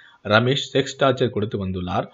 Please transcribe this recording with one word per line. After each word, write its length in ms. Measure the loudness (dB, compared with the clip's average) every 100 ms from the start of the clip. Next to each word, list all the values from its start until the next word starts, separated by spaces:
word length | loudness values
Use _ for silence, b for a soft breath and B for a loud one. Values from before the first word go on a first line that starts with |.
| b b
ரமேஷ் 480 | 2 4 4 0 0
செக்ஸ் 240 | -2 -2 0
டார்ச்சர் 320 | 0 2 0
கொடுத்து 380 | -2 -4 -4 -4
வந்துள்ளார். 400 | -4 -4 -4 -6